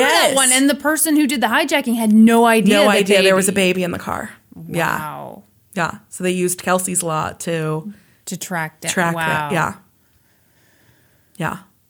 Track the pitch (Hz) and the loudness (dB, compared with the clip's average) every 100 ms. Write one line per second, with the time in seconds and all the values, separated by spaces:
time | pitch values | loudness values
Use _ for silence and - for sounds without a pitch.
0 | 262 330 302 269 254 254 277 285 285 302 | 4 4 2 2 2 2 2 0 -2 -2
1 | 320 302 294 285 220 247 320 302 247 226 | 0 2 0 0 0 0 0 -2 -2 -2
2 | 220 214 226 233 233 226 202 208 208 202 | 4 6 6 6 4 4 4 4 4 2
3 | 196 196 190 190 190 196 185 180 175 185 | 2 4 4 2 2 2 0 0 -2 -6
4 | - - - - _ - 165 170 165 - | -8 -8 -10 -16 _ -20 -10 -4 -4 -4
5 | 156 143 135 - - _ _ 196 165 - | -6 -12 -16 -18 -20 _ _ -6 -6 -8
6 | _ - 180 180 180 180 - 185 185 180 | _ -8 -4 -2 -2 -4 -2 -2 -2 -4
7 | 170 156 92 - - 165 156 156 202 202 | -4 -4 -6 -8 -6 -4 -4 -6 -8 -16
8 | _ _ - 180 - 175 156 - 165 - | _ _ -14 -12 -8 -8 -8 -10 -8 -2
9 | 170 165 160 156 147 165 - - _ _ | -2 -2 -2 -4 -2 -2 -4 -6 _ _
10 | _ _ _ _ _ _ _ _ _ _ | _ _ _ _ _ _ _ _ _ _
11 | _ _ _ - 160 185 - _ _ | _ _ _ -10 -8 -10 -16 _ _